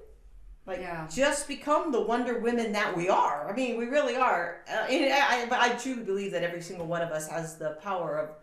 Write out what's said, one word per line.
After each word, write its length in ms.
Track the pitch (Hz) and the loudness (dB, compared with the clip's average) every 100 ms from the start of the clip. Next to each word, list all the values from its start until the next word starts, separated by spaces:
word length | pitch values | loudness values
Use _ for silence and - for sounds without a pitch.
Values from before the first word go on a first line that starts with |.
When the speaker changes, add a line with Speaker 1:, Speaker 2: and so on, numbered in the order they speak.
| - - - - - - 185 | -16 -20 -20 -20 -18 -16 -10
Speaker 1:
Like, 140 | 180 | -8
Speaker 2:
Yeah. 280 | 180 165 156 | -6 -8 -4
Speaker 1:
just 400 | 160 285 285 - | 2 2 2 -4
become 440 | 285 294 320 339 | -4 2 2 2
the 100 | 226 | 0
Wonder 380 | 208 247 247 233 | 2 0 0 0
Women 320 | 233 240 220 | 0 2 0
that 260 | 208 202 175 | 0 0 0
we 100 | 180 | 4
are. 400 | 240 - - 180 | 4 4 0 -4
I 60 | 220 | -2
mean, 220 | 247 233 | -2 -2
we 80 | 240 | 0
really 300 | 285 254 254 | 2 2 4
are. 480 | 247 180 170 - - | 4 2 -2 -8 -6
Uh, 180 | 208 220 | -4 0
and 240 | 311 269 | 2 4
I, 300 | 277 247 240 | 4 4 2
I, 20 | 233 | 2
but 120 | 233 | 2
I 100 | 240 - | 2 2
truly 280 | 262 233 | -4 -4
believe 280 | 190 196 196 | -2 -2 -2
that 120 | 175 | -2
every 180 | 175 175 | -2 -4
single 260 | 165 180 165 | -8 -8 -4
one 140 | 170 | -2
of 60 | 170 | -2
us 160 | 156 156 | -4 -4
has 300 | 160 160 - | -6 -6 -6
the 200 | 156 - | -6 -6
power 360 | 202 180 156 151 | -4 -2 -2 -2
of 120 | 147 - | -4 -8